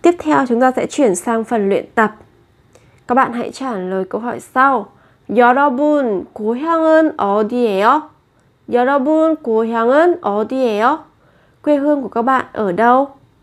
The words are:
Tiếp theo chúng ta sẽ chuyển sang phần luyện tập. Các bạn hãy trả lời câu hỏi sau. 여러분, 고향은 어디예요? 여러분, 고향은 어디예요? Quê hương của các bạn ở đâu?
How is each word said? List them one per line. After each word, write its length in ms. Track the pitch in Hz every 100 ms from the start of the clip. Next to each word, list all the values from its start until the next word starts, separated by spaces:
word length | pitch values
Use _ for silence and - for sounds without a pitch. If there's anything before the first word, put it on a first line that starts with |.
Tiếp 140 | 349 349
theo 260 | 311 285 262
chúng 140 | 233
ta 100 | 254
sẽ 160 | 254 -
chuyển 280 | - 262 185
sang 280 | - 226
phần 260 | 220 233 196
luyện 160 | 196 - -
tập. 160 | 214 - - _ _ _ _ _ _ _ -
Các 80 | 247
bạn 180 | 254
hãy 180 | 240 -
trả 260 | - 262 214
lời 280 | 185 190 190
câu 160 | 233
hỏi 180 | 240 -
sau. 480 | - 254 269 254 202 _ _ _ _ 202
여러분, 880 | 240 254 285 247 294 294 254 190 -
고향은 840 | - 214 247 320 330 320 320 320 -
어디예요? 840 | 202 202 214 240 233 190 208 247 302 _ _ _ _ _ -
여러분, 640 | 233 247 285 262 311 320 311
고향은 880 | 247 220 226 233 226 277 349 349
어디예요? 760 | - 202 220 262 254 208 233 311 - _ _ _ _ _
Quê 120 | - 294
hương 260 | 285 294
của 80 | 240
các 120 | 226
bạn 240 | 233 262 -
ở 180 | - 208
đâu? 360 | 175 233 254 277 - _ _